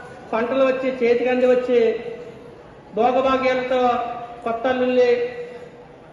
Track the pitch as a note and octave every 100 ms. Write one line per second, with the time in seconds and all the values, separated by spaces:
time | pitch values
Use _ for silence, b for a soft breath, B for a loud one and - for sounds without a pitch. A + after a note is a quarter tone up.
0 | - - - A3+ A#3+ C4 C4 B3+ C4 -
1 | A#3 A#3+ A#3+ B3+ B3 B3 B3+ A#3+ A3 A3+
2 | - - - - - - - - - G3+
3 | A#3+ C4 C4+ B3+ B3+ B3+ B3 B3+ B3 A#3+
4 | - - - - A#3 A3+ C4 B3+ B3+ B3
5 | B3 B3 - - - - - - - -
6 | -